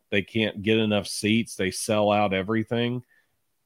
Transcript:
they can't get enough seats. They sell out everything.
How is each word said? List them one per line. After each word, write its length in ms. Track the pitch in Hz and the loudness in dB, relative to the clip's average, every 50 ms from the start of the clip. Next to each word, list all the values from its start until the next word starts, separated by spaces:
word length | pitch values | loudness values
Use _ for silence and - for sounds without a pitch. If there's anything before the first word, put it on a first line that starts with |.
| _ _ | _ _
they 120 | 104 101 92 | -2 -2 -2
can't 400 | - - 113 110 104 - 104 92 | 0 -2 0 0 0 -2 -2 0
get 160 | 107 110 113 | 2 2 2
enough 300 | 110 107 104 101 90 - | 2 2 0 0 -2 -4
seats. 480 | - - - 104 107 117 110 - - | -8 -2 0 2 2 2 0 -4 -4
They 140 | - 98 92 | -4 -4 -4
sell 420 | - - - - 107 107 104 104 104 | -4 -4 -2 0 0 2 4 4 4
out 220 | 104 104 101 95 | 4 2 2 0
everything. 680 | 95 92 101 113 110 107 - 120 117 120 120 123 123 123 _ _ _ _ _ _ _ _ _ _ _ _ | -2 -2 0 -2 -2 -2 -2 -2 -2 -2 -2 -4 -6 -8 _ _ _ _ _ _ _ _ _ _ _ _